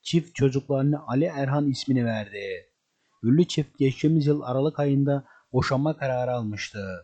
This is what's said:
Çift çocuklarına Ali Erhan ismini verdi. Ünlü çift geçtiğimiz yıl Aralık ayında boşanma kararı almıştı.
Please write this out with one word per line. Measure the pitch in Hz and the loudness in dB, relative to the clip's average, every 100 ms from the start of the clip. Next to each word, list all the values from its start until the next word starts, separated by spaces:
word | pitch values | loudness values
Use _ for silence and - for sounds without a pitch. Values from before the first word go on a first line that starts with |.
Çift | - 165 165 | 0 -2 -2
çocuklarına | - 139 131 135 135 139 147 - | 0 2 2 -2 0 2 0 0
Ali | 131 | 0
Erhan | 160 139 135 147 147 | 0 -2 -2 0 0
ismini | 127 - 127 | -2 0 0
verdi. | 117 110 101 101 101 90 - _ _ _ _ _ | 2 -2 -6 -10 -8 -10 -12 _ _ _ _ _
Ünlü | 110 147 | 2 4
çift | 175 - 143 _ | 4 0 -4 _
geçtiğimiz | 135 - 156 160 143 | 0 2 2 4 2
yıl | 147 | 0
Aralık | 127 127 147 147 | 0 0 0 0
ayında | 143 139 139 139 - - _ | 0 2 2 0 -4 -20 _
boşanma | 127 - 135 151 151 | -2 0 0 -2 -2
kararı | 135 127 123 | -4 -2 -2
almıştı. | 123 110 104 - 104 98 90 | -4 -4 -8 -10 -10 -10 -12